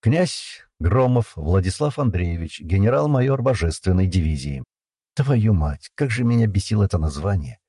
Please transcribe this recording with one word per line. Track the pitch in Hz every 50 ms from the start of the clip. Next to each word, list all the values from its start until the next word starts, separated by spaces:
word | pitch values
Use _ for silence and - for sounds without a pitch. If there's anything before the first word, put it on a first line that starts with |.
«Князь | - 110 131 165 180 165 - - - - - - - _ _ _
Громов | 78 82 87 127 131 127 123 123 113 - -
Владислав | - 78 76 87 98 90 92 92 - 147 147 139 -
Андреевич, | 143 123 85 87 90 87 85 85 82 80 - -
генерал-майор | 78 78 92 98 98 110 127 143 147 151 147 131 123 135 139 135 120
Божественной | 135 127 107 82 82 80 - _ 95 92 90 95
дивизии». | 92 85 92 82 78 78 71 65 71 71 65 62 _ _ _ _ _ _ _ _ _ _
Твою | - 139 131 143 120 107 110 107
мать, | 90 78 73 73 - - - _
как | - 147 135
же | 113 120 123
меня | 117 120 117 117
бесило | 110 98 101 - - 113 107 101
это | 98 - 87
название. | 78 78 69 69 76 98 101 92 73 64 58 _ _